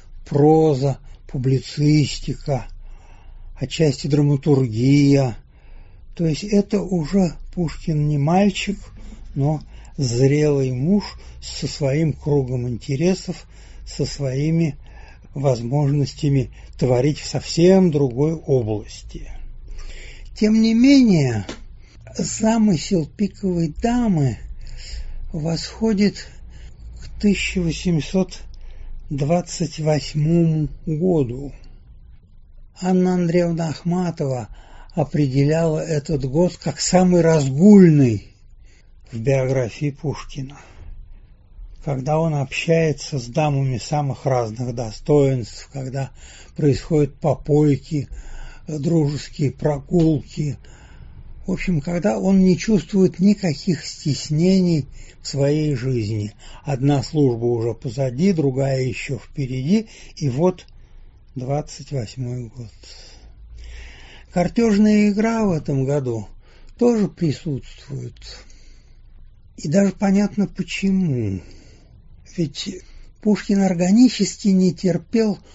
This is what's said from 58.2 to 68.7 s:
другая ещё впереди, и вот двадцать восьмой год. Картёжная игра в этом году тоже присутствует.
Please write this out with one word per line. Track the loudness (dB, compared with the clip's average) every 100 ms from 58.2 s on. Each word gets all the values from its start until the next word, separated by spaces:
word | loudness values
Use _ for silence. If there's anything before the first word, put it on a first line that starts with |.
| 0
другая | 2 0 0 -2 0
ещё | -2 -6 -8 -10
впереди, | -10 -10 -6 -4 0 0 0 -14 -20 -6
и | -4
вот | 0 0 -2 -12 -20 -20 -20 -20 -20 -16
двадцать | -12 -6 -6 -6 -14 -10
восьмой | -8 -8 -8 -10 -8 -12
год. | -16 -18 -18 -20 -20 -20 -20 -20 -20 -20 -18 -18 -16 -18 -20 -20 -20 -6
Картёжная | -2 0 2 4 6 6 6 4
игра | 2 0 0
в | 0
этом | 0 -2 -2 0
году | -2 -2 -6 -8 -16 -20 -20 -16 0
тоже | 2 2 0
присутствует. | 0 -2 -2 -4 -8 -10 -20 -14 -12 -12 -16 -20 -20 -20 -20 -20